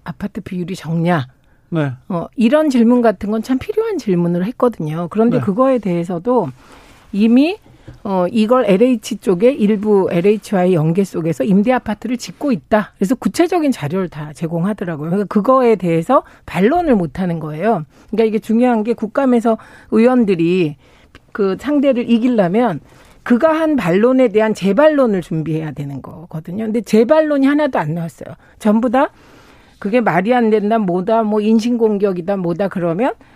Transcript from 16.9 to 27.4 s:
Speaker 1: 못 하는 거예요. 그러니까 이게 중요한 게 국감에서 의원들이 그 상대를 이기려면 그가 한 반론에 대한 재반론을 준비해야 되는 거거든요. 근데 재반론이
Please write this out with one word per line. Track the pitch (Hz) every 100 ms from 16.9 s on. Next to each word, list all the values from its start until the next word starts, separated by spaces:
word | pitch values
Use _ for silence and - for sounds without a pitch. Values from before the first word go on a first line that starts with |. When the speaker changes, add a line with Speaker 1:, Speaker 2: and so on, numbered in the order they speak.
| 220
Speaker 1:
못 | 165 151
하는 | 185 165
거예요. | 151 151 202 208 151 _ _
그러니까 | 202 220
이게 | 214
중요한 | - 226 247 226
게 | 214
국감에서 | 220 202 - 269 240 226 226 - - -
의원들이 | 214 233 254 208 185 165 185 160 147 _ _ _ - _
그 | - 196 190
상대를 | 247 294 277 247 240
이기려면 | 233 247 240 175 202 247 156 - - - _
그가 | - 240 320
한 | 311 320 285
반론에 | 175 180 233 262 247
대한 | 208 220 208
재반론을 | 190 196 311 294 254 190
준비해야 | 160 165 156 156 156
되는 | - 143 135
거거든요. | - 175 165 160 160 185 220
근데 | 226
재반론이 | 202 214 233 311 311 285